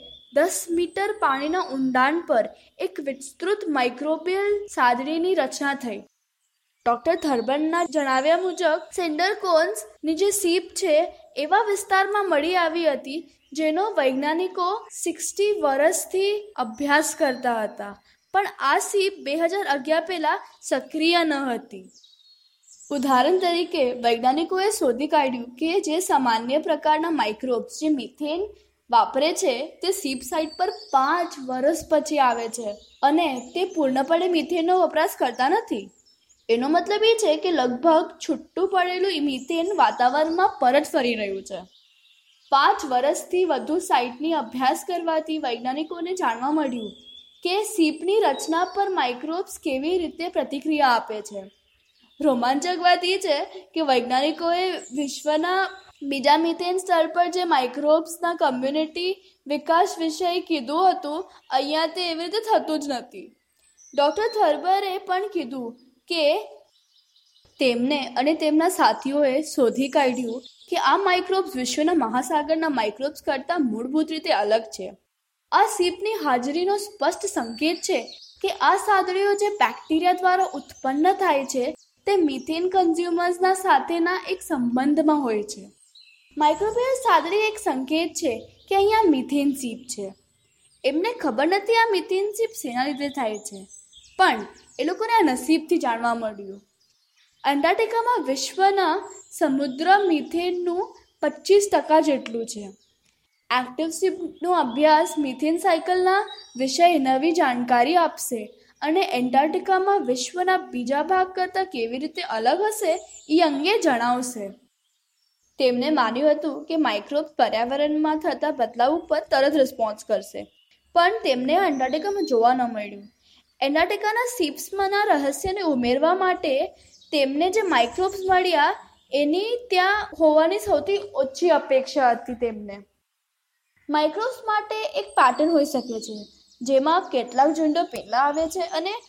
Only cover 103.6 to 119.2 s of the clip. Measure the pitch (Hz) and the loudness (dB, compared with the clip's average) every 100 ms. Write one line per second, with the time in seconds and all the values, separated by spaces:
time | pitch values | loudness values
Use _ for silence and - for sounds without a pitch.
103.6 | 254 254 330 320 381 370 339 - 339 349 | -2 -4 -4 -2 -2 -2 -8 -6 0 2
104.6 | 262 233 302 311 339 - 277 262 311 339 | 0 2 6 6 4 -2 -4 -2 -2 0
105.6 | 381 330 339 370 370 392 415 - - 240 | 2 0 2 2 4 2 0 -10 -14 -4
106.6 | 262 262 339 320 262 262 320 339 285 247 | -2 4 4 6 2 2 2 2 2 0
107.6 | 247 240 254 349 320 - - 226 208 - | 2 4 4 4 2 -2 -8 -8 -8 -16
108.6 | _ _ 285 339 - 247 247 262 302 349 | _ _ 0 2 2 0 2 2 2 0
109.6 | 381 370 381 403 247 254 - 359 359 370 | 0 2 2 2 0 -2 -4 -2 0 0
110.6 | - 247 240 277 311 370 370 370 370 381 | -2 -8 -2 -2 2 0 0 -2 -4 -2
111.6 | 381 262 226 254 302 359 - 220 233 330 | -4 -4 -4 -4 -6 -8 -6 0 2 2
112.6 | 427 427 370 349 - - - 311 330 277 | 0 0 -2 -2 -6 -20 0 2 4 2
113.6 | 320 440 339 240 240 247 254 220 196 - | 0 2 2 2 0 -2 -4 -10 -12 -14
114.6 | _ _ _ _ _ _ _ _ _ - | _ _ _ _ _ _ _ _ _ 0
115.6 | 262 247 277 302 226 233 302 294 311 285 | 2 2 2 2 2 2 2 2 -2 -6
116.6 | - 320 269 208 - 285 311 - 233 220 | -4 0 0 -2 -2 -4 -2 0 0 2
117.6 | 240 277 294 302 311 311 320 262 294 294 | -2 0 0 0 0 0 -2 -2 -2 -2
118.6 | 226 233 254 330 - 311 | -2 2 2 2 0 -2